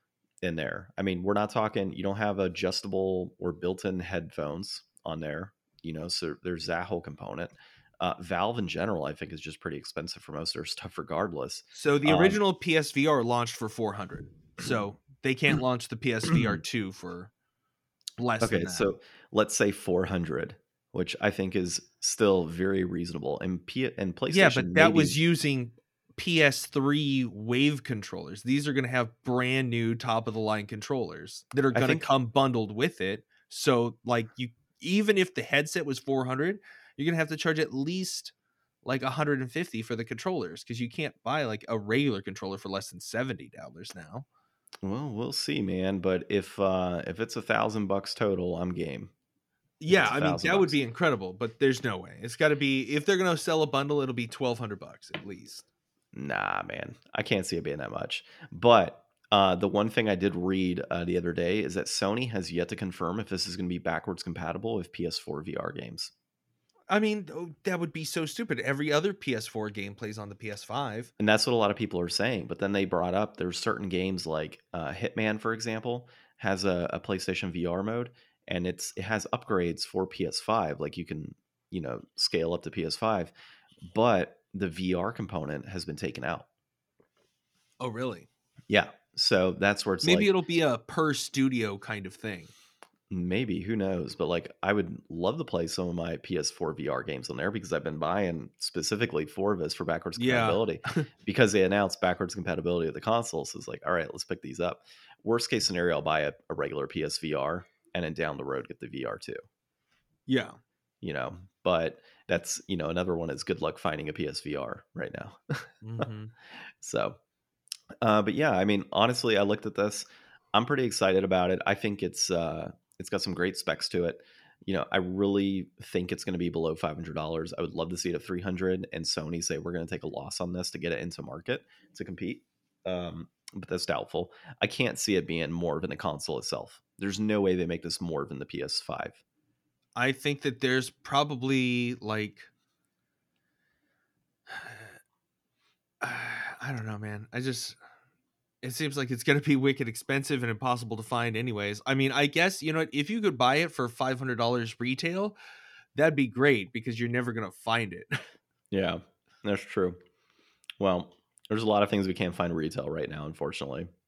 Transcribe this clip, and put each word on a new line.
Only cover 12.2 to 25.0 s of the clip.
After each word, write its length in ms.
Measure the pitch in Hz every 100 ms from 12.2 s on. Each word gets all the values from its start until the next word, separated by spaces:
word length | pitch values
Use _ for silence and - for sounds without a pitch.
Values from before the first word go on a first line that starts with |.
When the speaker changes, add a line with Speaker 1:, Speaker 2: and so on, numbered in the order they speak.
| 190 208 196
Speaker 2:
P 220 | 185 175 160
S 160 | 147
V 140 | - 147
R 160 | 143
launched 340 | 117 120 117 -
for 120 | 110
four 260 | - 110
hundred. 340 | 101 95 - - - _ -
So 420 | - 120 101 101 _
Speaker 1:
<clears throat> 120 | -
Speaker 2:
they 120 | 135
can't 260 | 131 147 147
launch 280 | 127 123 -
the 80 | 117
P 160 | 135
S 160 | 113 107
V 180 | 165 113
R 100 | 101
Speaker 1:
<clears throat> 20 |
Speaker 2:
two 340 | - 120 98
for 380 | 92 87 87 95 _ _ _ _ _ _ _ - -
less 240 | 123 110
Speaker 1:
Okay, 160 | 113 104
Speaker 2:
than 60 |
that. 80 | 92 -
Speaker 1:
so 240 | 104 92 - - -
let's 220 | 104 107
say 160 | - 104
four 360 | 98 - 87 87
hundred, 500 | 92 80 65 - - _ _ _
which 220 | 90 87 -
I 100 | 104
think 240 | 95 95
is 260 | 98 90 82 - -
still 460 | - - 104 92 80
very 380 | 85 95 98
reasonable. 540 | 90 87 87 82 - 69
And 240 | 92 90 -
P-, 260 | 127 131 -
and 200 | 95 85
PlayStation 180 | 135
Speaker 2:
Yeah, 160 | 180 180
but 240 | 127 90
that 180 | 170 165
Speaker 1:
maybe 20 |
Speaker 2:
was 240 | 160